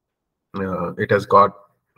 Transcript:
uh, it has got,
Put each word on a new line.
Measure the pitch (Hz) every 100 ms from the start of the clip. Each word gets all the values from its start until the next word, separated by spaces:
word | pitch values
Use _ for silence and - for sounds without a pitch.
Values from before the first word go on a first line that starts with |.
| _ _ _ _ _ 98
uh, | 95 90 87
it | - 104
has | 101 -
got, | 98 101 - _ _ _